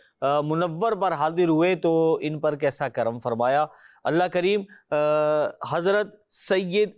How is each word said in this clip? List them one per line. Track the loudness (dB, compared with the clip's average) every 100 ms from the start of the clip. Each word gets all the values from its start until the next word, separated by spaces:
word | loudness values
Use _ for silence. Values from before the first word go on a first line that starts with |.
| _ -4
آ، | 0 0
منور | 0 -2 -2 -2 -2
پر | 0 -2
حاضر | 0 -2 0 2
ہوئے | 4 2 2
تو | 2 2 2 2
ان | -2 -2
پر | -2 0
کیسا | -2 -2 -6
کرم | -2 -4 -2
فرمایا۔ | -4 0 2 2 0 -6 -20 -8
اللہ | -2 0
کریم، | 0 0 0 0 -4 -16 -6
آ، | -2 2 2 2 0 -2 -6 -6
حضرت | -2 2 0 -2 -10 _
سید | -6 0 0 0 0 0